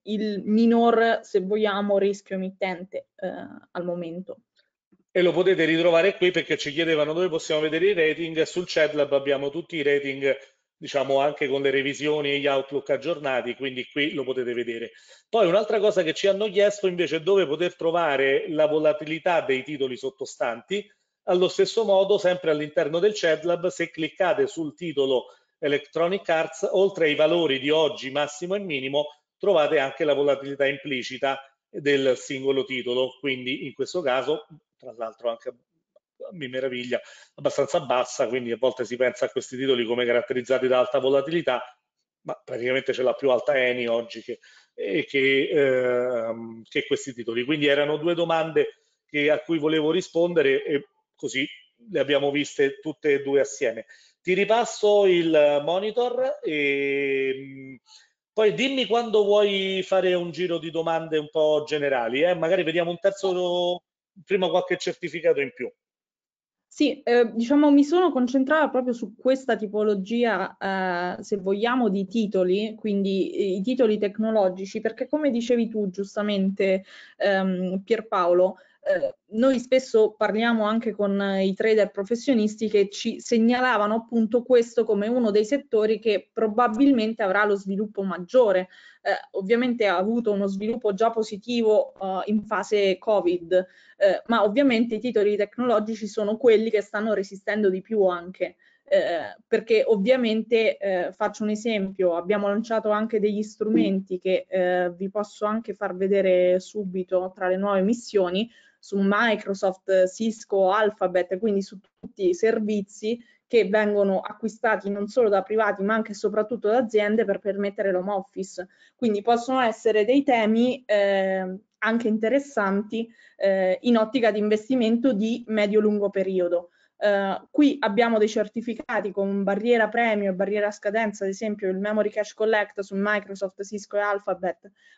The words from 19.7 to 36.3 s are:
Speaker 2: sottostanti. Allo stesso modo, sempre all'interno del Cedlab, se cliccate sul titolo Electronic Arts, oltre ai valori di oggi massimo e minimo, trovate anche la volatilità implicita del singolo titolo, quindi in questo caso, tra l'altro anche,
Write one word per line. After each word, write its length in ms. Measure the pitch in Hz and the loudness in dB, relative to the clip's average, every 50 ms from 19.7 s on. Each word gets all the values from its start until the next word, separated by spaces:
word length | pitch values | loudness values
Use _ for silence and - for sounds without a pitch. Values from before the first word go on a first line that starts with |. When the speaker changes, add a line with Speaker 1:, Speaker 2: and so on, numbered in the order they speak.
| 151 131 135 131 127 | -6 -4 -4 -4 -6
Speaker 2:
sottostanti. 880 | 117 - 131 - - 127 - - - 147 123 117 117 - - 190 208 202 _ _ _ _ _ _ _ - | -6 -8 -8 -8 -8 -12 -10 -6 -4 -4 -4 -4 -6 -8 -8 -8 -8 -8 _ _ _ _ _ _ _ -4
Allo 240 | - 180 180 185 | 0 2 2 2
stesso 360 | 180 - - 196 185 - 226 220 | 2 2 2 0 2 0 0 2
modo, 320 | 202 196 190 196 190 208 | 4 4 4 4 4 2
sempre 340 | 196 - 180 180 180 175 160 | 2 2 0 0 0 0 0
all'interno 480 | 151 151 151 151 - 175 160 143 160 175 | 0 0 -2 -4 -2 -2 0 0 0 2
del 140 | 180 214 208 | 2 2 0
Cedlab, 540 | - - 165 156 156 156 175 175 165 170 | 2 0 0 0 0 0 -2 -2 0 -2
se 220 | 180 - - 170 165 | -4 -4 -4 -6 -6
cliccate 560 | - 160 160 151 - - 190 175 151 131 139 | -6 -6 -8 -6 -2 -2 0 0 2 0 0
sul 280 | 127 - 165 160 147 - | -2 -2 -6 -8 -8 -8
titolo 520 | - 180 165 143 139 135 135 131 120 - - - _ _ _ _ - | -10 -10 -6 -2 0 0 2 2 0 -2 -4 -14 _ _ _ _ -6
Electronic 680 | 156 143 143 143 - - - 160 170 175 196 196 196 - | -4 -2 -2 -2 -4 -4 -4 -2 -2 -2 -2 -4 -2 -2
Arts, 380 | 165 160 165 156 - - 196 - | 0 0 -2 -4 -6 -6 -4 0
oltre 340 | - 185 196 190 196 180 165 | 2 2 2 2 2 2 0
ai 100 | 151 147 | 2 2
valori 440 | 139 156 156 170 175 165 147 135 131 | 4 2 4 4 2 2 0 0 0
di 100 | 127 143 | 0 0
oggi 400 | 151 160 156 143 131 107 127 135 | 2 2 2 2 0 -4 -10 -6
massimo 440 | 131 143 147 143 - - 175 175 190 | -4 -4 -4 -4 -6 -8 -8 -6 -6
e 40 | 208 | -6
minimo, 480 | 196 180 147 135 131 135 143 147 147 147 - _ _ _ _ | -4 -6 -6 -6 -4 -2 -2 -2 -2 -4 -8 _ _ _ _
trovate 420 | _ - 202 190 160 147 143 156 143 | _ 0 2 4 4 4 2 2 0
anche 240 | 135 135 131 - 127 | 0 -2 -2 -2 0
la 100 | 147 139 | 0 2
volatilità 520 | 135 143 143 139 139 139 139 139 135 139 | 2 2 2 0 0 -2 -6 -4 -2 0
implicita 720 | 135 143 139 - - 135 123 117 - 131 117 143 135 135 - - - _ _ _ _ | 0 -2 -4 -6 -6 -6 -6 -6 -8 -8 -4 -4 -2 -4 -4 -8 -18 _ _ _ _
del 480 | - 190 147 143 143 139 135 131 123 | -12 -4 0 2 2 4 4 2 0
singolo 460 | - - - 143 135 135 139 135 131 131 | 0 -2 -10 -8 -4 -2 0 0 0 -2
titolo, 520 | 135 131 127 120 123 123 127 131 127 - _ | -4 -4 -6 -4 -2 -2 -2 -2 -2 -4 _
quindi 460 | - 139 131 127 123 127 135 - 160 | -6 -6 -6 -4 -6 -8 -8 -8 -8
in 60 | 135 110 | -10 -8
questo 280 | - 135 - - 180 | -8 -6 -6 -4 -4
caso, 460 | 160 131 123 135 123 135 156 151 - - 156 - _ _ _ | -2 0 0 0 0 -2 -2 -4 -6 -12 -20 -20 _ _ _
tra 140 | _ 127 127 110 | _ -20 -16 -12
l'altro 320 | 117 113 113 104 _ 117 117 | -10 -10 -12 -10 _ -6 -6
anche, 240 | 117 117 - 131 123 120 _ _ _ _ _ _ _ _ _ _ _ - - - | -6 -6 -10 -14 -16 _ _ _ _ _ _ _ _ _ _ _ _ -18 -18 -16